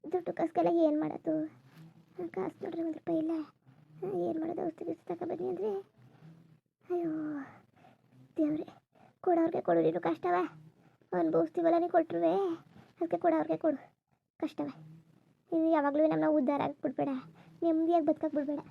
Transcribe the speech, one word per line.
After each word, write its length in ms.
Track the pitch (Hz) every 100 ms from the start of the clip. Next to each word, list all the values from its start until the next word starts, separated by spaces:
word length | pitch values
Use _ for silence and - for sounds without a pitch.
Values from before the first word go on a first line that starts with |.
| 302
ದುಡ್ಡು 220 | 359 339
ಕಾಸ್ಗೆಲ್ಲ 360 | - 330 349 339
ಏನ್ 300 | 339 320 302
ಮಾಡದು? 600 | 311 - 330 311 311 311 - - - - _ - 339
ಕಾಸು 280 | - 370 -
ನೋಡ್ರಿ, 180 | - 330
ಒಂದ್ 160 | 330 311
ರೂಪಾಯಿ 220 | - 330
ಇಲ್ಲ. 140 | 320 330 294 _ - - _ -
ಆ, 60 | 381 370
ಏನ್ 200 | 349 320
ಮಾಡೋದು? 220 | 320 339
ಔಷಧಿ 240 | 339 311
ಗಿಷ್ಧಿ 200 | 330 320 -
ತಗೊಬನ್ನಿ 400 | 339 320 330 370
ಅಂದ್ರೆ, 220 | 349 415 392 - _ - - - - - _ _ _ -
ಅಯ್ಯೋ 220 | 349 339 311 302 294 269 - _ _ - _ _ - - -
ದೇವ್ರೆ, 280 | 302 302 - - _ _ - _
ಕೊಡೋರ್ಗೆ 380 | 370 339 330 -
ಕೊಡು 200 | - 339
ನೀನು 200 | 320 339
ಕಷ್ಟವ. 340 | 330 320 359 349 339 - - _ _ _ _
ಅವ್ನು 200 | 359 330
ಬೋಸ್ತೀವಲ್ಲ 480 | 330 330 - 330 339
ನೀ 100 | 339
ಕೊಟ್ರುವೆ, 440 | 349 320 339 330 381 381 330 - - -
ಅದಕ್ಕೆ 260 | _ 339 339
ಕೊಡೋರ್ಗೆ 400 | 349 320 311 320
ಕೊಡು 220 | 320 285 - _ _ _ _ _
ಕಷ್ಟವ. 280 | 311 - 285 - - - _ _ _ _ _
ನೀನು 180 | 330 320
ಯಾವಾಗ್ಲೂ 320 | 320 285 285
ನಮ್ಮನ್ನ 260 | 311 320 311 302
ಉದ್ಧಾರ 240 | 262 285
ಆಗಕ್ 200 | 285 285
ಬಿಡ್ಬೇಡ, 280 | 285 269 285 262 - - - -
ನೆಮ್ಮದಿಯಾಗಿ 420 | 339 320 330 339
ಬದುಕಕ್ 300 | 302 302 311
ಬಿಡ್ಬೇಡ. 260 | 294 285 294 -